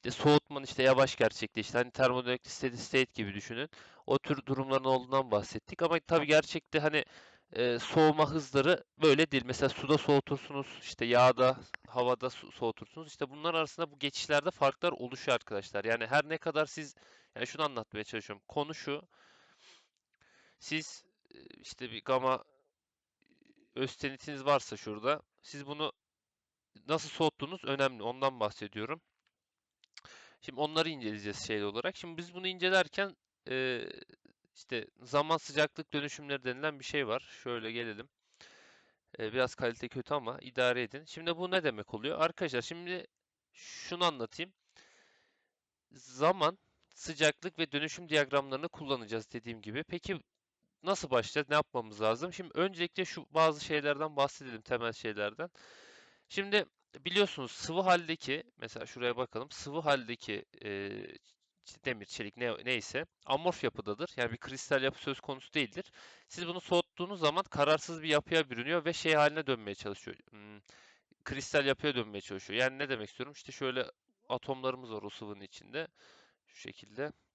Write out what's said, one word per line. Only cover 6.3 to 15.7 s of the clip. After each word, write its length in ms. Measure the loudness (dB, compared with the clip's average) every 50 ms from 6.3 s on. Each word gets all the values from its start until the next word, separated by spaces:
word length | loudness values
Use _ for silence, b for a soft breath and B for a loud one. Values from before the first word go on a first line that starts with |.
| 6 6 6 4 -6 -8 _ _ -2 0
hani, 260 | 2 2 2 0 -2 B B B B B B B B B -2
e, 260 | 0 2 2 2 0
soğuma 500 | -2 2 6 8 8 8 8 6 4 2
hızları 540 | 2 -4 -4 2 2 4 6 6 4 2 0 _ _ 4
böyle 300 | 6 8 8 8 6 4
değil. 120 | 2 0 0
Mesela 240 | 0 0 2 2 2
suda 280 | 2 0 2 4 4
soğutursunuz, 720 | 4 6 6 6 6 6 2 -4 -4 -4 -8 -6 -6 -6 -8 -12 -14
işte 240 | -12 -12 -4 -2 2
yağda, 540 | 4 8 8 8 8 8 8 6 6 6 2 -6 -14 -14 -14 _
havada 420 | -6 -2 0 2 2 2 2 0 -6
su-, 220 | -6 -6 -16 -16
soğutursunuz. 560 | -8 -2 -2 -2 -2 -4 -12 -16 -14 -16 -16
İşte 220 | -16 -8 -8 -8 -8
bunlar 240 | -8 -6 -4 -2 0
arasında 380 | 0 0 -2 -2 -4 -6 -6
bu 80 | -4 -4
geçişlerde 520 | -4 -4 -4 -4 0 4 4 4 4 2
farklar 400 | 2 4 4 4 4 _ -2 -2
oluşuyor 440 | -2 -2 -6 -8 -8 -6 0 2 2
arkadaşlar. 500 | 2 0 -2 -6 -6 -6 -4